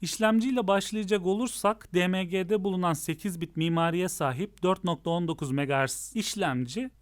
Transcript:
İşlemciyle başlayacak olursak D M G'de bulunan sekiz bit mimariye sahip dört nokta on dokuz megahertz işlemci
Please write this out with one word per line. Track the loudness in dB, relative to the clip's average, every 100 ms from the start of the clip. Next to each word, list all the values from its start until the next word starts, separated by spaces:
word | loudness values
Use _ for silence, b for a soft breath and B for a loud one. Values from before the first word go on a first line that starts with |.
İşlemciyle | -8 0 4 4 2 2 2
başlayacak | 2 0 -4 0 0 2
olursak | 0 -2 0 -2 -2 -2
D | 0 2
M | 0
G'de | 0 -2 0 0
bulunan | 0 0 0
sekiz | 0 -2 -4 -4 -6
bit | -6 -2
mimariye | 2 2 2 0 -2
sahip | 0 -2 -2 -6 -2
dört | 0 2
nokta | 0 -2 0
on | 0 0
dokuz | -2 -2
megahertz | -2 0 2 0 -2 -6
işlemci | -4 -4 -2 0 0 -4 -6 -8 0